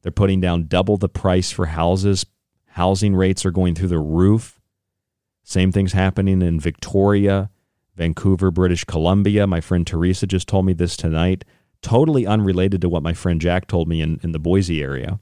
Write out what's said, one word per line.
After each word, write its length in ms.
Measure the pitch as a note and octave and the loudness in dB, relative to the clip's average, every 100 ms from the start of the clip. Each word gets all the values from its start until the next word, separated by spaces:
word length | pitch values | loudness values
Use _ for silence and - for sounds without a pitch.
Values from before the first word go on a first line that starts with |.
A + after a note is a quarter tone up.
They're 100 | F2+ | -6
putting 280 | - G2 F#2+ | 0 2 2
down 280 | F#2 E2+ D#2+ | 0 0 0
double 280 | F2+ F#2+ G#2 | -2 0 0
the 120 | F#2+ | -2
price 420 | - G2 F#2 F2+ | -2 0 0 -2
for 160 | - E2+ | -4 -6
houses. 580 | D#2 E2+ F#2+ G2 F#2+ - _ _ _ _ | -2 0 2 0 -2 -4 _ _ _ _
Housing 480 | - F2+ F#2+ G#2 F#2+ | -2 0 2 2 2
rates 280 | F#2+ F#2 | 2 0
are 60 | F#2+ | -2
going 240 | F2 F2+ | 0 0
through 140 | E2 F2+ | 0 -2
the 100 | E2+ | -2
roof. 640 | D2+ D#2+ F#2+ A2+ - _ _ _ _ _ _ _ _ _ | 0 2 4 4 -2 _ _ _ _ _ _ _ _ _
Same 300 | - F#2 F#2 | -6 0 2
thing's 220 | G2 F#2+ | 2 0
happening 480 | F#2+ F#2+ F#2+ G2 F#2 | 0 0 0 0 2
in 180 | F2 E2 | 2 0
Victoria, 920 | D#2 - - G2 G2+ G2+ G2+ G2 G2 _ _ _ _ - | -4 -6 -2 2 4 4 2 0 -2 _ _ _ _ -4
Vancouver, 560 | E2+ D#2 F#2+ F2+ F#2+ | -4 0 0 2 2
British 320 | E2+ F2+ F2 | 2 2 0
Columbia. 640 | - D#2+ E2 G2 G2+ G#2 G2 | -2 0 2 2 2 2 2
My 120 | E2+ | 0
friend 240 | - F2+ | 0 -2
Teresa 440 | E2 E2 F2+ F#2 F#2+ | 0 0 0 0 -2
just 180 | F#2 - | -2 0
told 180 | G2 | 0
me 100 | F#2+ | 0
this 220 | E2 F2 - | 0 -2 -2
tonight. 480 | E2 D#2+ F2 F#2 - _ _ _ | -4 0 0 -2 -8 _ _ _
Totally 440 | - A2+ D#3+ C#3 | 0 2 2 0
unrelated 560 | G2+ G#2+ G2 F2+ F#2+ F#2+ | 0 0 2 2 0 0
to 60 | F2 | 0
what 140 | E2+ | -2
my 120 | D2+ | -2
friend 260 | E2+ F2+ E2 | -4 -2 0
Jack 260 | F2 F2+ - | 0 -2 -2
told 220 | F2+ D#2+ | -2 -2
me 120 | E2 | -2
in, 200 | D#2 D2+ | -2 -4
in 80 | E2+ | -6
the 80 | D#2+ | -4
Boise 420 | E2 F#2+ F2 D#2+ | 0 0 0 -4
area. 380 | C#2 C2+ D2 G2+ | -4 -8 -8 -10